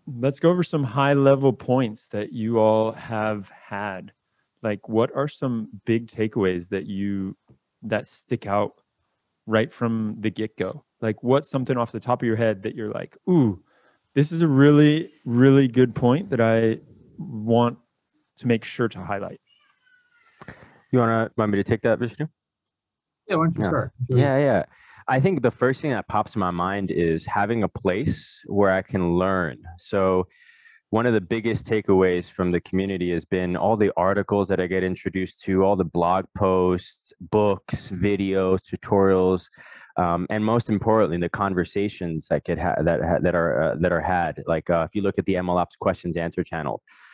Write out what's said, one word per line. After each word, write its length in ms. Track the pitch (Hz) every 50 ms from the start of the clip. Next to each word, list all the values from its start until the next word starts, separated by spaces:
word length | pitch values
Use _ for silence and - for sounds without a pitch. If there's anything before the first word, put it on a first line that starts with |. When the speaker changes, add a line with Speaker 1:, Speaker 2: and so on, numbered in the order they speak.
| _ -
Speaker 1:
let's 320 | 131 117 120 139 139 -
go 100 | - 165
over 140 | 180 180 165
some 200 | - - 151 139
high 300 | 120 110 139 139 139 143
level 400 | 139 139 135 139 135 139 135 110
points 540 | - - - 123 131 131 110 107 - - _
that 240 | - 104 107 - -
you 240 | 117 110 113 117 110
all 340 | 107 110 110 110 110 110 113
have 560 | - - - 113 107 107 110 107 104 95 -
had. 640 | - - - - 107 101 104 104 95 92 - 95 - _ _ _ _ _ _ _ _ _
Like, 280 | - 110 104 98 - -
what 260 | 110 110 120 131 -
are 120 | 139 143 151
some 420 | - - 147 131 120 113 107 - - 98 -
big 220 | - 113 113 117 110
takeaways 640 | - - 107 107 - 117 98 92 90 90 85 92
that 180 | 98 95 - -
you, 500 | 98 95 101 101 101 98 95 95 - - _ _ - _ _ _ _ _ -
that 240 | 110 - 208 - -
stick 400 | - - - _ - - - 104
out 260 | 98 104 104 - - _ _ _ _ _ _ _ _ _ _ _ _ _ _
right 260 | - 110 110 117 -
from 440 | - - 123 113 113 113 110 107 - -
the 120 | 104 110
get-go? 520 | - - 107 107 - - 95 95 - 147 - _ _ _
Like, 200 | 117 110 107 -
what's 280 | - 120 131 143 143 -
something 280 | - 135 127 117 131 123
off 140 | 117 113
the 80 | - 110
top 220 | - 123 123 120
of 40 | 127
your 120 | 117 110 107
head 260 | 117 110 107 95 98
that 120 | - -
you're 160 | 139 110 104
like, 260 | - - - - - - _ -
"Ooh, 320 | 180 165 131 107 92 90 - _ _ _ _ _ _ _ _ _ _
this 160 | 139 151 151
is 100 | 165 160
a 60 | 170 160
really, 640 | 135 135 139 147 147 147 151 147 151 156 - - - _ _
really 420 | 120 117 120 131 135 135 139 139 123
good 260 | 113 127 127 123 113
point 360 | - 123 120 127 165 202 -
that 120 | 139 117
I 380 | 113 113 113 113 113 113 117 - - _ - - - _ _ -
want 600 | - 180 123 107 107 113 117 120 120 120 - - _ _ _ _ _ _ _ _ _ _ _ -
to 100 | - 123
make 160 | 117 113 -
sure 240 | - - - 123 110
to 120 | - -
highlight"? 420 | 92 - 101 98 101 - - - _ _ _ _ _ _ _ _ _ _ _ _ _ _ _ _ _ _ _ _ - - - - - - _ _ _ _
Speaker 2:
You 80 | - 123
wanna, 320 | 120 113 113 113 113 - -
want 160 | - 110 104
me 60 | 104 98
to 60 | 98
take 180 | - 117 107
that, 160 | - 120 113 -
Vishnu? 300 | 123 117 - - 151 160 - _ _ _ _ _ _ _ _ _ _ _ _ _ _ _ _ _ _ -
Speaker 3:
Yeah, 100 | 196 160
why 80 | 160
don't 100 | 165 170
you 80 | - 104
Speaker 2:
Yeah. 40 | 95
Speaker 3:
start? 240 | - 127 104 - - - 127 123
Speaker 2:
Yeah, 300 | 127 123 139 143 131 139
yeah. 280 | 147 139 113 90 - - _ _ - - - - - -
I 120 | 131 131
think 220 | 135 190 190 139
the 100 | 117 120
first 300 | - - 127 127 135 -
thing 100 | - 151
that 160 | 127 101 - -
pops 280 | - 104 107 - -
in 40 | 107
my 120 | 95 90
mind 400 | 87 87 87 95 98 101 98 90
is 340 | - - 85 82 80 82 -
having 380 | - - 101 101 101 117 113 101
a 40 | 90
place 720 | - - - 98 90 104 - 101 95 - - - - - -
where 240 | - - 98 101 95
I 120 | 95 95
can 360 | 92 - - 98 90 85 85 87
learn. 400 | 92 95 95 92 87 76 62 - - - - -
So 500 | - - - 98 95 95 92 92 90 - _ _ _ - _ _ _ - - _ _ _
one 160 | 101 110 117 123
of 60 | 113
the 60 | 107
biggest 460 | 92 85 117 113 104 117 107 - -
takeaways 640 | - 113 107 98 - 98 92 92 92 90 90 87 -
from 220 | - - 92 90
the 100 | 87 85
community 500 | - - - 92 98 98 98 90 87 87
has 140 | 87 82 -
been 320 | - 98 92 90 87 90 -
all 180 | - 101 113
the 160 | 104 104 98 - -
articles 500 | 90 95 98 101 98 - 104 101 98 90
that 100 | 98 90
I 80 | 90 85
get 160 | 95 92 92
introduced 580 | 92 92 - - 92 - 95 92 87 - - -
to, 180 | - 95 95 95
all 120 | 98 101
the 80 | 92 90
blog 420 | 80 - 87 85 85 92 95 92 - _ -
posts, 760 | 104 95 92 92 90 92 90 90 - - - _ _ - - _
books, 720 | 92 85 - 107 104 104 98 92 - - - - - -
videos, 680 | 98 87 92 101 101 95 98 98 95 95 92 92 95 95
tutorials, 920 | - - - - - - 104 98 98 95 95 92 92 92 92 90 - - _ - - - - - - - _ -
um, 300 | 90 87 85 87 90 -
and 160 | 110 107 107
most 240 | 110 113 120 - -
importantly, 480 | 110 95 - 113 110 110 104 76 82 87
the 100 | 87 85
conversations 1000 | - - 98 98 95 87 85 - - 101 101 101 - - 92 85 80 80 - -
that 160 | 82 73 -
get 160 | - 85 80
ha-, 220 | - 87 - - 76
that 200 | 82 82 - 85
ha-, 160 | 82 87 -
that 140 | - 180 -
are, 300 | 87 82 82 57 60 80
uh, 120 | 76 - 76
that 120 | 85 90
are 80 | 87 82
had. 440 | 78 87 92 87 85 80 - - -
Like, 240 | - 82 80 - -
uh, 160 | 87 85 82 80
if 60 | -
you 80 | 104
look 160 | 98 98 - -
at 80 | 85
the 120 | - 95 90
M 120 | 90 90
L 80 | 90 90
Ops 180 | 87 - -
questions 400 | _ - 101 90 - - 87 80
answer 280 | 85 85 85 - - 85
channel, 400 | - 82 80 76 67 53 - - _ - _ - -